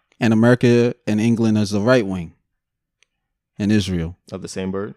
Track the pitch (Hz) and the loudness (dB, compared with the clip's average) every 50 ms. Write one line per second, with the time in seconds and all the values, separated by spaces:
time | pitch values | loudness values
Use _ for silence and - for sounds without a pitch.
0 | _ _ _ _ 123 113 113 110 113 120 123 - - 120 120 120 117 120 - - | _ _ _ _ 0 0 2 4 4 4 4 4 4 4 4 4 2 0 -2 -6
1 | _ 107 107 107 110 117 117 107 113 113 107 107 104 95 104 101 101 123 131 127 | _ -4 -2 0 0 0 0 2 2 0 2 0 0 -2 -2 -2 0 2 2 2
2 | 101 98 92 92 82 80 - _ _ _ _ _ _ _ _ _ _ _ _ _ | 2 -2 -6 -8 -8 -12 -16 _ _ _ _ _ _ _ _ _ _ _ _ _
3 | _ _ _ _ _ _ _ _ _ _ _ - 104 101 110 107 95 92 92 85 | _ _ _ _ _ _ _ _ _ _ _ -6 -2 0 0 0 0 -2 -4 -4
4 | 82 82 90 - _ _ - 90 85 87 - 95 95 95 95 98 101 120 - | -6 -6 -10 -14 _ _ -16 -14 -14 -12 -10 -8 -8 -6 -6 -8 -10 -10 -12